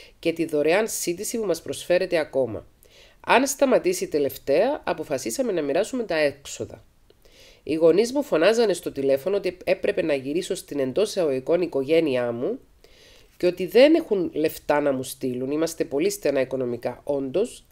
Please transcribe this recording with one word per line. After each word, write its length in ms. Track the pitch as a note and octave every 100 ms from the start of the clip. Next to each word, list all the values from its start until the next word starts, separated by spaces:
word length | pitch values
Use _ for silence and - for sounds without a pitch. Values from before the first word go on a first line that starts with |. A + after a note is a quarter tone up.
| - -
και 140 | E3+
τη 120 | E3
δωρεάν 440 | D#3+ D3 D3 F#3 A3+
σύντηση 500 | - - F3 A3 A#3
που 80 | G3+
μας 160 | D#3+
προσφέρεται 560 | - C#3 - F3+ F#3 E3+
ακόμα. 480 | D3+ C3+ A#2+ G2 - _ _ - - _
Αν 260 | - G#3+ C4+
σταματήσει 640 | - C4+ G3+ F3 F3+ F#3
τελευταία, 720 | D3+ C#3 - - D3 A#3+ D4+
αποφασίσαμε 680 | - E3 D3+ C3+ - - B3+
να 100 | F3
μοιράσουμε 420 | C#3+ D3+ A3 B3+
τα 120 | G#3+ D#3+
έξοδα. 680 | D3 - - - G#2+ - - _ _ _ _ - - _
Οι 120 | -
γονείς 380 | D#3 E3 E3+ A#3
μου 100 | C#4
φωνάζανε 500 | - D#3 F3+ A3+ A3+
στο 200 | E3+ D#3
τηλέφωνο 440 | C#3 C3+ C3+ F#3 G3
ότι 200 | F3+ F3+
έπρεπε 380 | - F#3 - G3+
να 120 | E3
γυρίσω 400 | C#3 C3 E3 F3+
στην 240 | F#3 - C#3+
εντός 300 | C3 B2+ G#3
εισαγωγικών 520 | G3 D#3+ C3 C3 F3
οικογένειά 720 | F3 C3+ C3+ D#3+ D#3 B2+ A#2+
μου 260 | A#2 D3+ C4 _ _ - - - - _ -
και 100 | F3+
ότι 200 | F3+ F3
δεν 280 | A3+ D4
έχουν 360 | D#4+ E4 G3+ E3
λεφτά 460 | D3 D#3 - - D3
να 120 | C#3+
μου 100 | C3
στείλουν. 480 | C3 - C3 B2 C3
Είμαστε 340 | D3+ E3 -
πολύ 260 | D#3+ C#3 F#3+
στενά 300 | G3 D3+ C#3
οικονομικά, 600 | C3 C3 B2 A#2+ B2+ A#2+
όντως, 600 | - C#3 C3+ E3+ B3 - _